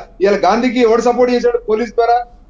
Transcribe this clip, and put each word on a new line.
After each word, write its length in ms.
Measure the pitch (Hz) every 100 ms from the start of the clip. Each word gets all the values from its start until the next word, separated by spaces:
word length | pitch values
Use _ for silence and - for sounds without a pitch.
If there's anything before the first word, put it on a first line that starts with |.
| - -
ఇవాళ 140 | 190 196 180
గాంధీకి 360 | 220 254 240
ఎవడు 200 | 226 233
సపోర్ట్ 320 | 240 233 247
చేశాడు? 240 | 247 240 233
పోలీస్ 340 | - 220 233
ద్వారా 240 | 233 233 240 240 -